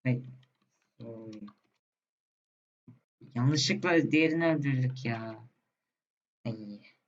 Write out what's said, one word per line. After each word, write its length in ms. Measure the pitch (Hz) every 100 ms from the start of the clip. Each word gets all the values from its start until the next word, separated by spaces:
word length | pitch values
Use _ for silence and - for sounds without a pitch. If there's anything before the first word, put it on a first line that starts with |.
| 131
Ay. 160 | 123 - - _ _ _ _ _ _
Oy. 280 | 117 113 113 107 104 _ _ _ _ _ _ _ _ _ _ _ _ _ - - _ _ -
Yanlışlıkla 760 | 120 127 147 - 196 180 165 143
diğerini 360 | 151 160 165 165
öldürdük 580 | 156 139 131 127 131
ya. 440 | 120 113 113 113 117 _ _ _ _ _ _ _ _ _
Ay. 360 | 123 110 104 101 - _